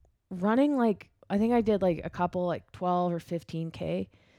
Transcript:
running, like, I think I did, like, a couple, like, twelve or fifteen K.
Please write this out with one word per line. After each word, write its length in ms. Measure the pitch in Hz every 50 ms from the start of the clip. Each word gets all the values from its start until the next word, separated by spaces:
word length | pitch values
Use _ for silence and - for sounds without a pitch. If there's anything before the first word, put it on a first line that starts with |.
| _ _ _ _ _ -
running, 480 | 190 175 180 208 226 254 285 294 285
like, 320 | 262 233 226 190 - - _ _ _ - -
I 80 | 190
think 140 | 202 220 226 240
I 80 | 240
did, 200 | 214 220 214 190
like, 200 | 196 185 165 - -
a 40 | -
couple, 360 | - - 180 180 - 180 180
like, 260 | 175 160 - - _
twelve 400 | - - 185 180 180 180 180 175
or 80 | 175 165
fifteen 520 | - - 175 165 - - - 165 165 165
K. 360 | - - - 160 170 185 190 - _ _ _ _ _